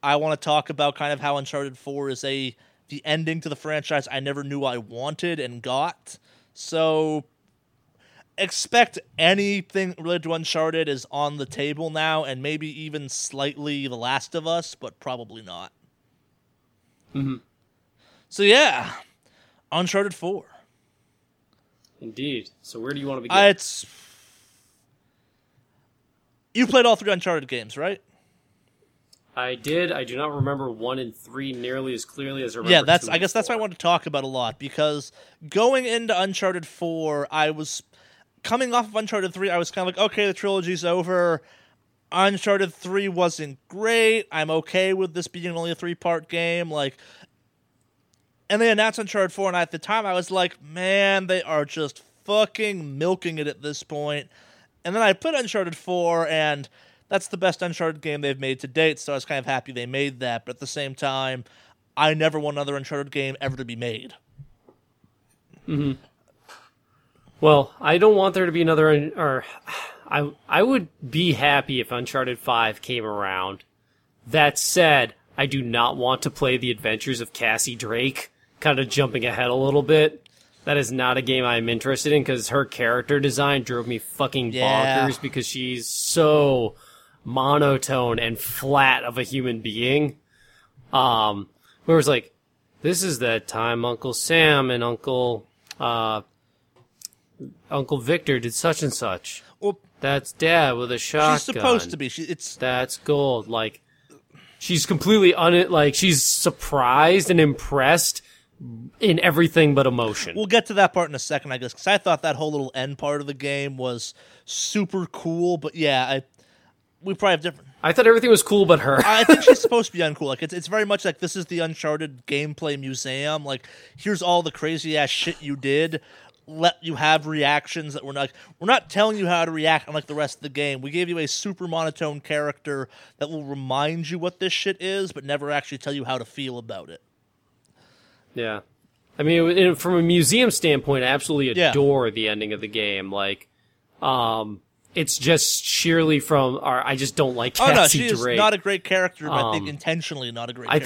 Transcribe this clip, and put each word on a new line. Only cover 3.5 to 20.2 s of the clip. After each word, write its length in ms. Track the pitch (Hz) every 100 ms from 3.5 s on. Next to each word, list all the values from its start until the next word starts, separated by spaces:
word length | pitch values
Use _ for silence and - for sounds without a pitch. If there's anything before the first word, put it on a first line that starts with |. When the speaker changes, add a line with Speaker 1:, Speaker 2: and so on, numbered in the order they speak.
| 143
Speaker 1:
franchise 500 | 156 151 143 151 135
I 100 | 135
never 220 | 139 143 139
knew 180 | 143
I 140 | 135 123
wanted 640 | 107 117 139 156 175 165
and 220 | 127 80
got. 560 | 123 131 160 - - - _ _ _
So, 720 | - - 160 160 156 156 151 147 _ _ _ _ _ _ _ _ _ _ -
expect 640 | 196 - - 233 233 - - -
anything 760 | 165 196 202 202 180 196 185 175
related 260 | 165 175
to 100 | 160
Uncharted 560 | 165 160 165 160 165 151
is 160 | 135 -
on 260 | 143 147 147
the 80 | 135
table 440 | - 143 147 160
now, 340 | 156 156 156 139
and 160 | 131
maybe 240 | 139 156 156 147
even 260 | 156 151 139
slightly 800 | - - 135 139 143 147 143 139
The 80 | 123
Last 400 | 120 131 - 170
of 100 | 160
Us, 280 | 170 165 -
but 240 | 117 _
probably 420 | 143 127 110 110
not. 300 | 101 87 90 _ _ _ _ _ _ _ _ _ _ _ _ _ _ 139
Speaker 2:
Mm-hmm. 200 | 135 127 _ _ _ _ _ _ _ _ _
Speaker 1:
So, 140 | -
yeah, 500 | 202 240 294 131 - - - _ _ _ _ _ _
Uncharted 420 | 160 180 196 202
four. 320 | 170